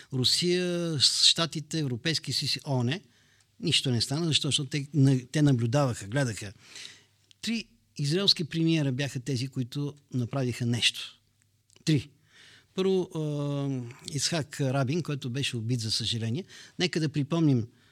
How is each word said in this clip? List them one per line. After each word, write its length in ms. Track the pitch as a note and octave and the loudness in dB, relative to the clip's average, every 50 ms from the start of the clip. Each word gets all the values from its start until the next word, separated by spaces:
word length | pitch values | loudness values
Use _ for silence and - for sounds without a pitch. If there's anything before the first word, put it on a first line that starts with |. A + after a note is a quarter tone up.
| - - C3+ | -12 -6 -2
Русия, 840 | B2+ B2 - - - E3+ F3 F3 F3+ F3+ F3+ F3 F3 E3+ E3 D#3+ C3+ | 0 2 2 2 2 2 2 2 2 0 0 -2 -2 -2 -2 0 2
Щатите, 800 | - - - - - - - F3 E3 D3+ - D#3+ C#3+ - E3 D#3+ | 2 2 4 4 4 4 4 2 0 -2 -4 -6 -6 -4 -2 -2
Европейски 540 | D3 C3+ B2 G#2+ - E3 D3+ - - D3 A#2+ | -2 -2 -2 -2 -2 -2 -2 -2 -2 -4 -4
съюз, 240 | - D3 - - - - | -2 -2 -4 -4 -4 -2
оон. 240 | - A2+ B2 A#2+ A#2+ D#3 G#3 - _ _ _ _ _ _ _ _ _ _ - | -2 0 0 2 0 -2 -4 -6 _ _ _ _ _ _ _ _ _ _ -6
Нищо 320 | - F3 C3 - - C#3 | -2 0 0 2 2 0
не 100 | A#2+ A2+ | 0 0
стана, 240 | - - C#3 D#3+ F3 | 0 0 -2 -2 0
защо? 220 | D#3+ C#3 - - | 0 0 0 2
Защото 220 | C#3+ - - C#3+ B2 | 0 0 0 -2 -4
те, 180 | - D3 C#3 - - | -6 -8 -6 0 4
на-, 280 | D3 C3+ C#3 C3+ B2+ A#2+ - | 6 6 6 6 4 0 -2
те 100 | - D3+ | 2 4
наблюдаваха, 640 | D3 C#3+ C3 A2+ A#2+ A#2 A#2+ D3 C#3+ B2+ G#2+ - G2+ | 6 6 6 4 2 2 2 2 2 2 0 -4 -6
гледаха. 460 | G2 A2+ C#3+ C#3 A#2+ G2+ - G#2+ G2 - - - - - - - - - - _ _ _ _ _ - _ _ | -4 -2 -2 -2 -2 -4 -6 -10 -12 -14 -16 -20 -20 -18 -18 -18 -18 -20 -20 _ _ _ _ _ -20 _ _
Три 240 | - G#3+ A#3 A3+ - - _ _ _ _ _ | -6 -6 -4 -6 -6 -10 _ _ _ _ _
израелски 460 | - D3 C#3 D#3+ F#3+ G3+ F#3+ - - E3 | -4 -2 0 0 2 2 2 2 2 -2
премиера 480 | - - E3 E3 E3 E3 D#3 C#3+ C#3 | -4 -2 0 2 4 4 2 2 0
бяха 280 | B2+ C3 C#3+ C3+ - C#3+ | 0 -2 -4 -4 -6 -6
тези, 280 | A#2+ D3 C#3 A2+ C3 | -4 -2 -2 -2 -2
които 460 | C3+ - C#3 B2 A#2+ - C#3+ C#3+ C#3+ D3 - _ _ - | -4 -4 -4 -6 -4 -4 -6 -6 -6 -8 -12 _ _ -4
направиха 520 | B2+ A#2+ G#2+ - C#3 B2+ B2 A2+ - B2 | -4 -2 -2 -2 -2 -2 -2 -2 -2 0
нещо. 540 | A#2 A#2+ A2+ - - - - - - - _ _ _ _ _ _ _ _ _ _ _ _ - _ | 0 0 2 2 0 0 -2 -8 -14 -16 _ _ _ _ _ _ _ _ _ _ _ _ -4 _
Три. 240 | - D#3 C3+ - - _ _ _ _ _ - - - - - _ _ _ | 2 2 2 0 -4 _ _ _ _ _ -20 -20 -20 -20 -20 _ _ _
Първо, 260 | F#3+ F#3 F#3+ F#3+ F#3 | 0 2 2 2 2
а, 1120 | E3+ - - D#3+ D#3 D3+ D3 C#3+ C#3+ C#3+ C#3+ C#3+ C#3+ C#3 C3+ B2+ A#2+ A#2+ C3 - - - D#3 | 0 -2 -4 -4 -4 -2 -2 -2 -2 -2 -2 -2 -2 -2 -2 -4 -6 -8 -12 -14 -10 -8 -4
Ицхак 460 | C3+ - - E3+ D#3+ C3 - - - | -2 -2 -2 -2 -2 -4 -4 -4 -2
Рабин, 420 | C#3+ C3 B2+ C#3 C3+ A#2 D#3 F3+ C#3 | -2 0 0 0 0 0 -2 -2 -4
който 260 | - C#3+ C3 - B2 | -4 -6 -6 -6 -6
беше 280 | A#2 C#3+ C#3+ - B2+ | -4 -4 -4 -4 -4
убит, 220 | A#2 G#2+ A#2 B2+ A#2 | -4 -2 -2 -2 -2
за 120 | A2 A2 | -2 -2
съжаление. 520 | - - A2+ - - A2 A2+ A2+ A#2 F3 G3+ - - - - - - - | -4 -2 -2 -2 -2 -2 -2 -2 -4 -4 -6 -10 -16 -20 -20 -14 -4 -4
Нека 200 | F3+ E3+ - F3 | -2 -2 0 -2
да 100 | D#3+ D3 | -2 0
припомним, 580 | - D3+ C3+ - E3 E3+ D#3+ D3 C3 A#2+ G#2+ - - _ _ _ | 0 -2 -2 0 2 2 4 4 4 2 0 -4 -10 _ _ _